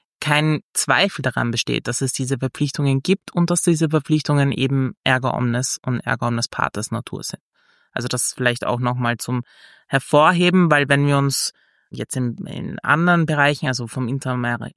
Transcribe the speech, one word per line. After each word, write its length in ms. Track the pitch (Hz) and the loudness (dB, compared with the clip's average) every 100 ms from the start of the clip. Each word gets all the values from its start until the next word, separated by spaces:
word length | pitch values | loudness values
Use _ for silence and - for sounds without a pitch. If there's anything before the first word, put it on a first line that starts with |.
| _ - | _ -8
kein 420 | 147 147 156 151 - | -2 2 2 0 -2
Zweifel 480 | - - 131 196 - | -4 2 2 2 0
daran 300 | 127 120 120 | -4 -2 -2
besteht, 360 | 113 - 117 - | -2 -2 -4 -4
dass 140 | 120 | -4
es 100 | 131 | -4
diese 260 | - 127 131 | -4 -4 -2
Verpflichtungen 640 | 131 - 147 - 139 135 | -4 -4 -4 -2 0 0
gibt 320 | 156 196 - | 0 -2 -2
und 160 | - 170 | -2 0
dass 120 | 175 | 2
diese 280 | - 160 160 | 2 2 2
Verpflichtungen 640 | 151 - 156 - 147 139 | 0 2 0 2 2 2
eben 440 | - 131 135 131 - | 0 0 0 -2 -2
erga 320 | - 131 127 - | -2 0 0 -2
omnes 440 | 123 120 131 - | 0 -2 -4 -6
und 160 | - 123 | -4 -4
erga 280 | - 123 120 | -2 -2 -2
omnes 200 | 117 117 | -2 -4
partes 440 | - - - - | -4 -4 -4 -6
Natur 320 | 113 - - | -8 -8 -10
sind. 180 | - - _ _ _ _ _ | -10 -14 _ _ _ _ _
Also 160 | - 123 | -8 -4
das 260 | 127 - - | -4 -4 -2
vielleicht 300 | 123 120 - | 0 0 -2
auch 140 | 120 | -2
nochmal 380 | 123 123 120 117 | -2 -2 -2 -2
zum 260 | - 123 - _ - - - | -4 -4 -6 _ -20 -20 -4
Hervorheben, 840 | 139 - 147 156 175 180 185 170 | -4 2 6 6 6 4 6 6
weil 180 | 147 139 | 4 4
wenn 160 | 143 143 | 4 4
wir 120 | 143 | 4
uns 340 | 139 131 - - _ _ _ | 2 -2 -6 -8 _ _ _
jetzt 260 | - - 127 | -12 -6 -4
in, 200 | 123 - - | -4 -4 -8
in 340 | - - - | -8 -8 -6
anderen 460 | - 151 175 170 156 | 0 2 4 4 4
Bereichen, 420 | 147 143 147 147 | 4 2 2 -2
also 200 | 123 117 | -4 -4
vom 200 | - 123 | -4 -4
Interamer-, 640 | 135 135 127 120 117 117 | -4 -4 -4 -2 -4 -6